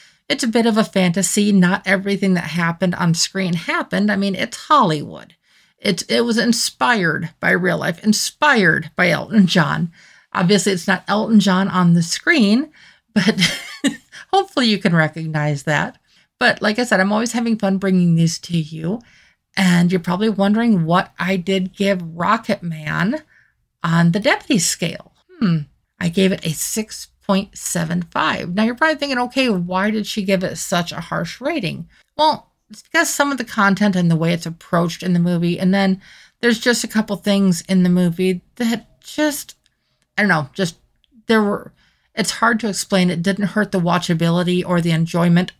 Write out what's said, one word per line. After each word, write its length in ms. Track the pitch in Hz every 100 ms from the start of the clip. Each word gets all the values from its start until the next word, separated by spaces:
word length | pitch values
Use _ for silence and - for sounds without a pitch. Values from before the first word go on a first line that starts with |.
| - _ -
it's 140 | 269
a 40 | 240
bit 160 | 233
of 140 | 226 214
a 60 |
fantasy. 680 | 214 196 180 180 185 214 208
Not 320 | 202 180 190
everything 500 | 190 190 196 196 196
that 100 | 180
happened 500 | 156 165 170 170 185
on 200 | - 170
screen 400 | 165 - 190 185
happened. 580 | 170 - 330 - 185 208
I 40 | 202
mean, 200 | 202 190
it's 320 | 226 - -
Hollywood. 680 | 302 202 156 127 73 - _ _ _ _ _
It, 320 | 202 175 -
it 120 | 233
was 180 | 233 226
inspired 920 | 240 226 - - 247 226 170 147 160 -
by 100 | 165
real 280 | 185 180 170
life, 240 | 151 165
inspired 880 | 214 214 - - 302 254 180 147 156
by 140 | - 180
Elton 400 | 151 - 220 180
John. 420 | 180 147 151 170 - - _ _
Obviously, 400 | - 175 208 202
it's 140 | 190 -
not 160 | 180 -
Elton 320 | 208 220 220
John 260 | 196 185 196
on 280 | 185 175
the 80 | 170
screen, 680 | 165 - - 330 202 233 311 _ - _ _
but 480 | 214 180 202 170 - - - 277
<laughs> 420 | - _ - -
hopefully 340 | 381 381 - 233
you 120 | 202
can 160 | 196
recognize 720 | 170 156 165 160 156 147 143
that. 340 | - 147 202 - _ _ _ -
But 240 | 247 196
like 160 | 208 214
I 60 |
said, 160 | 240 190
I'm 120 | 190
always 200 | 214 240
having 260 | 226 233 220
fun 200 | 196 190
bringing 360 | 190 185 175
these 240 | 165 165 165
to 160 | - 170
you. 440 | 156 160 160 233 - _ _ _ _ -
And 340 | 185 175 175
you're 100 | 185
probably 280 | 170 185 220
wondering 560 | 196 196 214 233 190
what 280 | 160 175 - -
I 180 | 175 196
did 380 | 175 190 185
give 260 | - 196 190 165 165
Rocket 460 | 175 226 233 -
Man 600 | 170 156 151 156 185 311 - _ _ _ _ _
on 300 | 165 165 170
the 80 | 196
Deputy 400 | 254 381 - 233
scale. 520 | - - 180 - - _ _ 359
Hmm, 180 | 208 165 147 _ _ -
I 100 | 175
gave 220 | 185 190
it 160 | 196 -
a 60 |
six 560 | 147 - - 214 - - _ -
point 260 | 196 - -
seven 460 | - 175 160 175
five. 500 | 170 - 311 - -
Now 100 | 180
you're 100 | 220
probably 220 | 240 320 311
thinking, 240 | 285 247
"Okay, 280 | 247 269 262
why 440 | 185 175 185 208
did 120 | 214
she 200 | 202 -
give 180 | 190 190
it 140 | 185 165
such 340 | - 175 170
a 100 | -
harsh 400 | 165 165 170 -
rating?" 480 | 269 330 175 139 170 _ _ -
Well, 340 | 302 - _ _ _
it's 140 | -
because 260 | - 330 330
some 220 | - 285
of 80 | 269
the 60 |
content 500 | 233 - 196 190 202
and 160 | 180 170
the 60 | 165
way 160 | 165
it's 140 | 170 170
approached 580 | 165 - 170 175 170
in 80 | 185
the 80 | 175
movie, 360 | 175 175 170 175
and 160 | 185
then 300 | 196 196 190 - - - -
there's 180 | 240 226
just 240 | 247 233
a 60 | 233
couple 260 | 220 220
things 480 | 202 208 196 196 170 -
in 160 | 190
the 40 | 180
movie 520 | 180 180 165 185 180 _ -
that 440 | 233 226 - _
just, 540 | - - 302 285 - - _ _ _ _ _ -
I 40 |
don't 60 | 202
know, 220 | 160 139
just 240 | - 175 - _ _ _ 240 -
there 140 | 220
were, 320 | 202 202 - _ _ _ _ -
it's 160 | 175
hard 260 | - 226 220
to 80 | 220
explain. 420 | 185 - 196 180
It 120 | 170
didn't 320 | 175 196 202
hurt 160 | 214 202
the 80 | 196
watchability 840 | 175 170 - 165 170 170 175 180 180
or 140 | 175
the 100 | 170
enjoyment 600 | 160 165 170 175 170 180 -